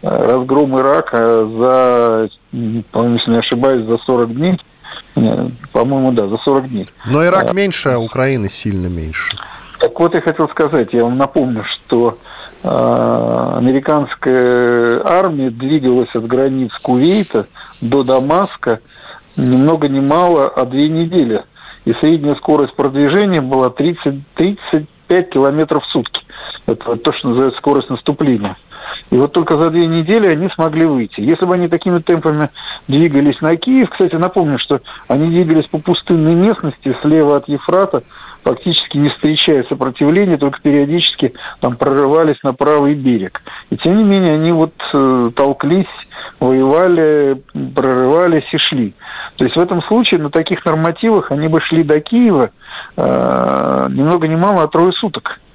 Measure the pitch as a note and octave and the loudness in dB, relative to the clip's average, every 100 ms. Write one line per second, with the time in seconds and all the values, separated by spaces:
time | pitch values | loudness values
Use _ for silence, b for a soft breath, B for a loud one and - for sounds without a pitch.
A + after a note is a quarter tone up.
0 | - A#2 - B2+ B2+ C3+ C#3+ C3 C3+ D3+ | -2 0 2 0 0 0 2 0 2 0
1 | - A#2 A#2 A2+ G#2+ A2+ B2+ C3 B2+ B2 | 0 -2 2 2 0 0 0 2 2 2
2 | A#2 A2 G#2+ _ _ B2 A2+ A2+ G#2+ A2 | 2 0 -4 _ _ -8 -6 -6 -6 -4
3 | A#2+ A#2 - A#2 A2+ B2 C3+ C3 A2 A#2 | 0 0 0 -2 0 -2 0 0 0 -4
4 | - B2 A#2 A#2+ E3+ F3+ - _ B B | 0 0 0 -2 -2 -2 -6 _ B B
5 | - - A2+ A2+ B2+ B2 - A#2 A#2+ C#3 | -8 -2 0 0 -6 -10 -6 -2 0 0
6 | C3 A#2+ G2+ A2+ - C#3 C3 A#2 F2+ _ | 0 0 -2 -4 0 0 -2 -8 -10 _
7 | - C#3 E3+ F#3+ - F#3 G3 E3+ C#3+ B2 | -4 0 2 2 0 -2 -2 -2 -2 -2
8 | A2+ C3 C3 C3 G2+ - G#2+ G2 F2+ F2 | -2 -2 -2 -2 -4 -6 -4 -4 -4 -6
9 | D#2 D#2 - - B B B - - - | -8 -8 -8 -8 B B B -4 -4 0
10 | E3+ F3 F3 D#3+ D#3 - D3+ D3 A2 A#2+ | 0 0 -2 -2 -4 0 0 0 0 0
11 | A#2 B2+ C#3 F3 B2+ A2+ G2+ - _ A#2+ | 0 0 0 0 -2 -4 -6 -12 _ 0
12 | A#2+ A#2 B B B B - B2+ B2 A#2+ | 0 -2 B B B B -4 0 0 0
13 | A#2 A#2 A#2 A#2+ B2 A#2+ B2 C3+ C3+ D3+ | 0 0 -2 -2 -2 -2 0 0 0 -2
14 | C#3 - C#3 B2+ B2 B2 A#2+ A#2+ A#2 A#2+ | -2 -4 0 2 2 2 2 2 0 0
15 | D3 F3+ F#3+ D3+ C3 A#2 C3+ D#3 B2+ B2+ | 0 0 0 -2 -4 -4 -2 0 2 0
16 | A#2 A#2+ A2+ B2 C3+ C3 B2 - - B2 | 0 -4 -2 0 0 -2 -4 -6 -2 2
17 | D#3 G3+ G3 A2 G2 B B B A#2 C#3 | 2 2 0 -4 -4 B B B -2 0
18 | B2+ C3 C3+ E3 G3 - - A2+ _ B | 2 0 2 0 0 -4 -4 -4 _ B
19 | B B _ - C3 B2+ C#3+ D#3+ D3 C#3 | B B _ -2 2 4 4 2 0 0
20 | C#3 D#3 F3+ E3 C3+ - B2 C3 D3 D#3+ | 0 2 2 2 2 0 -2 0 0 0
21 | E3 F3+ B2 G#2+ - B B B - A2+ | 0 0 0 -2 -6 B B B -4 0
22 | D#3 D#3+ C#3+ C#3+ - D3+ C3+ - C3+ C3+ | 2 2 0 -4 0 2 0 0 -2 0
23 | C#3+ F3+ G#3 F3 B2+ C3 B2+ B2 D#3 E3 | 2 2 0 0 0 0 0 0 -2 -2
24 | D3 C#3 C#3 - F3 G3+ - - D3+ _ | -4 -6 -12 -2 -2 -2 -4 -4 -4 _
25 | _ F3 F4+ C3+ C#3 C#3+ - D3 - C3+ | _ 0 2 2 2 2 0 -2 -2 -4
26 | A2+ - - B B B - A2+ - A#2 | -4 -10 -14 B B B -6 -4 -4 -2
27 | - - B2+ A#2+ C3+ - - C#3 - D#3+ | -2 -2 -2 2 0 0 0 0 0 -6
28 | - D3 D3 A#2 G2+ F#2+ _ B B B | -4 -2 0 0 -2 -10 _ B B B
29 | B B2 C#3+ E3+ E3 D3+ E3 E3 E3 E3 | B 2 2 0 0 2 2 2 2 0
30 | D#3+ A3 G3+ D3+ F#3 - D#3+ D#3 E3 C3+ | 2 2 2 0 -2 -2 -2 2 2 2
31 | A2 - G#2+ E3 F#3 F3+ E3+ E3 F#3 F3 | -2 -4 -2 0 2 0 0 0 0 0
32 | D#3+ E3+ D#3+ D3+ D3+ B B B - C#3 | 2 0 0 -2 -2 B B B -2 2
33 | E3 C#3 C#3+ - D#3 E3 - C4 A3 - | 2 4 2 0 0 0 2 2 2 0
34 | F#3 E3 F3 F#3 D#3+ C3 - C#3 B B | 0 0 -2 0 0 -2 -2 -4 B B
35 | B C#3+ D#3+ E3 E3+ D#3+ D3 D#3+ D#3 E3 | B 0 2 2 2 2 0 -4 -2 -2
36 | - E3+ D#3 E3+ G3 G#3+ D#3 - C#3 B2 | 2 2 4 4 2 2 -4 -6 -6 -2
37 | D3+ D#3+ D3 C#3+ C#3 C#3+ - C4 F#3+ F#3 | 2 4 4 2 0 -6 0 0 2 -2
38 | - B B B - B2 - E3 - C#3+ | -6 B B B -4 -2 0 -2 -2 0
39 | D3 - D3+ D#3 - D3 A#2+ - B2+ B2 | 0 0 -2 0 2 2 0 -4 -4 0
40 | C#3+ F3 G3+ D#3 C#3 C3+ D3+ C#3+ C#3+ E3+ | 2 2 2 2 0 -2 0 2 2 0
41 | E3+ - C3 B B B B2 A#2+ C3+ C3+ | -2 -2 -4 B B B -4 -2 0 2
42 | C#3 D#3 D#3+ C#3+ C#3 B2+ D3 D3+ C#3+ D3 | 2 2 2 0 -4 -2 0 2 2 0
43 | C3 A#2 F#2 - B B B - E3 G3+ | 0 0 -2 -10 B B B -4 0 2
44 | G#3+ G3 F3+ D#3 D#3+ E3 D#3 _ - D3 | 4 4 2 2 2 2 0 _ -4 0
45 | C3+ C3 A#2+ A#2+ C#3 C3+ C#3+ F3+ F#3 - | 2 2 0 0 -2 0 0 0 -2 -8
46 | - B B B B2+ C3 C3 D3+ F#3 F3 | -20 B B B 0 2 4 4 4 4
47 | D#3 D3+ C#3 C3+ - D3 C3 C3 C3 B2+ | 2 2 2 -2 -6 -10 -6 -2 0 2
48 | B2+ D#3+ F3+ D#3+ - - - C#3+ G#2+ - | 2 2 2 0 -2 -4 -2 -2 -4 -6
49 | B B B B B2 D#3+ F3 F3+ - A3 | B B B B -2 0 0 -2 0 0
50 | A#3 F3 D3 E3 D#3+ F3+ - D#3+ E3 D#3+ | 2 0 0 -2 -2 -4 -2 0 0 0
51 | A3+ G#3 - C#3+ D#3+ D#3+ - D#3+ D#3 D3+ | 0 0 0 -2 0 0 0 0 2 0
52 | D3+ A#3 A#3+ D#3+ A#2 _ B B B - | 2 2 4 4 0 _ B B B -4
53 | - B1+ B1 B1+ B1+ C2+ D2+ C2 C2 C2+ | 0 0 0 0 0 0 0 0 -2 0
54 | D3 F3 D#3+ D#3+ F#3+ G3 D3+ E3 F3 - | 0 2 0 0 0 2 0 2 2 0
55 | G#3+ - - - _ | -6 -6 -12 -14 _